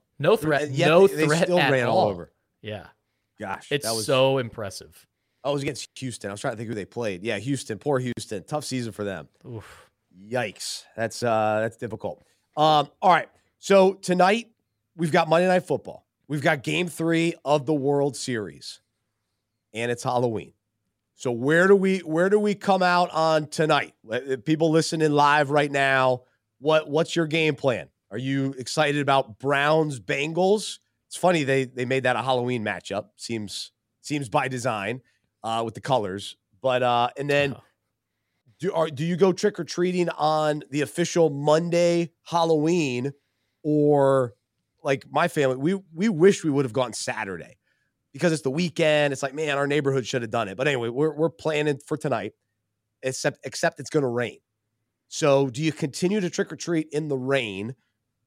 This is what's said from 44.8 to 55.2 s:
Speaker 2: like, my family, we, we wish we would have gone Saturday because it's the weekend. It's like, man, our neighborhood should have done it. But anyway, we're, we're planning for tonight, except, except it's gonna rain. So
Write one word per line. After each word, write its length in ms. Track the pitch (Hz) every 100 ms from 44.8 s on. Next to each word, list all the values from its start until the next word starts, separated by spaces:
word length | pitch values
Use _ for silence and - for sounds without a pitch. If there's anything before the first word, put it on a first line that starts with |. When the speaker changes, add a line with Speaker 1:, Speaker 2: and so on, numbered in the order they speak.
Speaker 2:
like, 220 | 147 139 -
my 180 | 139 170
family, 280 | 156 135 127
we, 180 | 151 196 -
we 140 | 160 226
wish 360 | 156 190 -
we 60 | 160
would 140 | 139
have 80 | 131
gone 200 | 110 120
Saturday 640 | - - 113 101 87 71 - _ _ _ _ _
because 200 | 135 170
it's 100 | 156
the 80 | 131
weekend. 640 | 143 175 - 156 151 147
It's 100 | 135
like, 120 | 139
man, 240 | 143 156 139
our 80 | 143
neighborhood 400 | 147 139 135 107
should 160 | 131
have 80 | 113
done 180 | 117 101
it. 80 | 95
But 100 | 147
anyway, 220 | 131 117
we're, 240 | 123 156
we're 140 | 147 160
planning 480 | - 160 151 151 139 -
for 100 | 151
tonight, 360 | 147 117 104 _ _ _ _ _ _ _
except, 420 | 131 127 147 -
except 360 | 131 - 165 -
it's 100 | 123
gonna 180 | 156 135
rain. 300 | 120 113 - _ _ _ _ _ _ _
So 400 | -